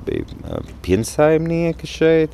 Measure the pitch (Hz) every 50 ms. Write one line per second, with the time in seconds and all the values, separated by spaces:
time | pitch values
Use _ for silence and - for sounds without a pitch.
0 | 82 - - 50 - - - - - - - - - - - - - 87 92 104
1 | 117 - - - 151 156 160 156 165 165 165 165 170 165 160 - - - - -
2 | 160 160 160 160 156 156